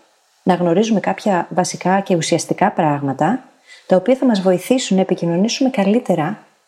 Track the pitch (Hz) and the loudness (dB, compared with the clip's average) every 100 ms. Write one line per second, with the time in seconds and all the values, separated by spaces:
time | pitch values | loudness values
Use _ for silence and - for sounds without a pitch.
0 | _ _ _ _ - 175 175 170 226 208 | _ _ _ _ -2 0 2 2 2 0
1 | - 190 214 180 - 170 175 160 180 190 | -2 -4 -2 -2 -2 -2 -2 -2 0 0
2 | 196 180 160 170 - 170 196 214 160 143 | 0 0 0 -2 -2 0 0 2 0 0
3 | 139 131 156 254 - _ _ - - 185 | -2 -2 0 -2 -6 _ _ -12 0 0
4 | 185 262 269 208 185 180 - 254 - 190 | 2 2 2 2 2 0 0 -2 0 0
5 | 190 180 170 170 214 - 262 254 196 220 | 0 0 -2 0 0 0 -2 0 2 0
6 | - 175 151 208 - _ | 0 -2 -2 -6 -14 _